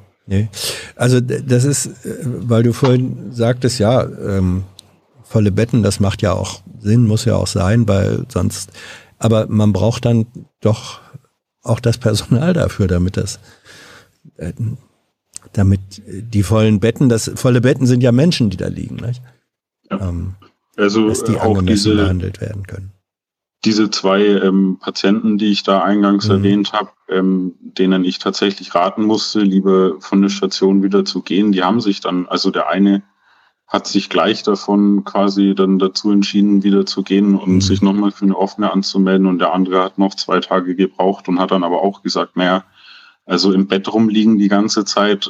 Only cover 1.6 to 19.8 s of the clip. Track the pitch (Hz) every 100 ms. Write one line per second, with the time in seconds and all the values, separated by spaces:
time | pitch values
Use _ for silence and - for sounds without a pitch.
1.6 | 143 143 - - - - 123 123 120 117
2.6 | 117 113 135 127 127 127 - 123 117 123
3.6 | 123 - 107 127 - - 101 98 92 92
4.6 | 95 - - _ _ _ - 113 104 101
5.6 | 120 120 101 - 98 - 101 95 95 -
6.6 | - 113 104 120 113 110 110 98 95 95
7.6 | 92 120 104 98 101 - - 92 98 -
8.6 | - - - - - - 110 110 - 107
9.6 | 104 95 107 120 120 117 110 - - _
10.6 | 107 110 - - - - _ _ _ _
11.6 | - 120 120 - 110 107 - 120 170 165
12.6 | 90 - 92 90 90 - - - - _
13.6 | - - - - _ _ - - 82 -
14.6 | 113 120 _ _ _ _ _ - - -
15.6 | 98 98 - - - 101 117 104 92 110
16.6 | 110 104 113 - 135 113 - - 131 123
17.6 | 123 131 123 123 127 120 170 - 110 90
18.6 | 92 85 82 - 120 123 - _ _ _
19.6 | _ _